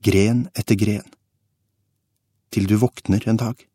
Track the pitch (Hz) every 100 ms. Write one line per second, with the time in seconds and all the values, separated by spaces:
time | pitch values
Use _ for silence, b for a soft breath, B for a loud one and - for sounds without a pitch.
0 | - 95 101 120 123 - - 104 104 104
1 | - _ _ _ _ _ _ _ _ _
2 | _ _ _ _ _ - 98 107 123 -
3 | - 98 117 113 117 127 _